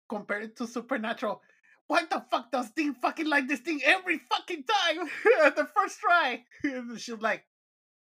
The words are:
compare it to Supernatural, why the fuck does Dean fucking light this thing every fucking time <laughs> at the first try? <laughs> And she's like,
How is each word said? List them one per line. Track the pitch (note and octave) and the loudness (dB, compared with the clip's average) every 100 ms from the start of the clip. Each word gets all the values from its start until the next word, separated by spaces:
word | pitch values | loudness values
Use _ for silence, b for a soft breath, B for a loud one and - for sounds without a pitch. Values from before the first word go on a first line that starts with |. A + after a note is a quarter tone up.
| - | -10
compare | G#3 - G#3 | -10 -6 -6
it | A3 - | -6 -10
to | A#3 | -8
Supernatural, | A#3+ A#3 C4 A3 A3 A3 F#3 b b b b - | -8 -4 -4 -4 -4 -4 -6 b b b b 0
why | D#4+ E4 | 0 0
the | D4+ - | -6 -2
fuck | D4+ A#3+ | -4 -2
does | B3+ A3+ | -4 -4
Dean | - D4 B3+ | -4 -4 0
fucking | - D#4 D#4 | -2 -2 0
light | C#4+ C4 | 0 0
this | C#4+ | -4
thing | E4+ D4 C4+ | -4 0 2
every | F#4 F#4 D#4+ | 2 2 -4
fucking | - G#4+ - E4+ C4 | -2 -4 -4 -10 0
time | G#4 E4+ D#4+ E4 - - | 2 2 0 -4 2 4
<laughs> | C5 D4+ | 8 6
at | D4+ | 4
the | |
first | C#4+ - F#4+ - | 0 0 0 -2
try? | F#4+ F4 C#4 A#3 _ | 2 4 2 -2 _
<laughs> | - D4 | -6 -6
And | B3+ A#3+ A3+ | -6 -8 -10
she's | - A3 | -10 -4
like, | G#3+ F#3+ _ _ _ _ _ _ _ | -4 -4 _ _ _ _ _ _ _